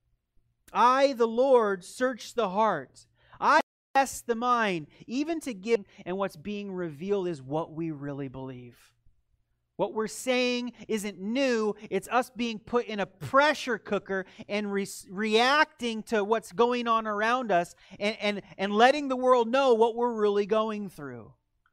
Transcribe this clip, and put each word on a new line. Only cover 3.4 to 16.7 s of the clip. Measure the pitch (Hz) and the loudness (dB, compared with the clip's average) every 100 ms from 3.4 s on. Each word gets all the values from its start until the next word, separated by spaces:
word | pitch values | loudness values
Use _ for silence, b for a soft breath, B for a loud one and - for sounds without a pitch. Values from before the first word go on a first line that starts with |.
I | 220 302 - _ _ | 4 4 2 _ _
test | 269 262 - - | 0 0 -2 -4
the | |
mind," | 226 247 240 214 170 147 B - | -2 0 2 0 -2 -6 B -8
even | 254 302 330 | -4 -4 -4
to | 277 | -6
give, | 190 220 226 B B | -8 0 0 B B
and | 175 | -8
what's | 190 190 | -4 -6
being | 160 190 208 202 | -6 -10 -8 -8
revealed | 180 170 143 196 202 175 | -8 -8 -6 -4 -2 -2
is | 147 | -6
what | 131 156 156 | -6 -6 -4
we | 156 165 | -6 -8
really | 143 143 143 139 | -8 -8 -8 -10
believe. | 131 131 127 120 117 _ _ _ _ _ _ _ _ _ - | -10 -12 -14 -18 -20 _ _ _ _ _ _ _ _ _ -4
What | 202 | -4
we're | 214 | -2
saying | 214 - 254 254 247 247 247 B - | -6 -4 -2 0 0 -2 -6 B -6
isn't | 214 208 175 | -4 -4 -8
new. | 202 254 269 226 214 196 214 | -4 0 0 2 0 -4 -6
It's | 190 - | -6 -2
us | 240 - | -2 -2
being | 208 233 214 | -4 -6 -6
put | - 240 | -4 -2
in | 202 208 | -2 -4
a | 185 | -6
pressure | - 135 269 302 269 262 214 | -8 0 4 4 2 -4 -6
cooker | - 202 - 190 185 B - | -4 -4 -2 -6 -6 B -8
and | 208 208 | -6 -2
re-, | 196 196 - - | -4 -4 -8 -12
reacting | 190 214 220 254 294 302 - 233 220 | -6 2 4 4 4 2 -2 -6 -6
to | - 220 | -2 -2
what's | 202 226 - | 0 -2 -2
going | 175 240 | 0 2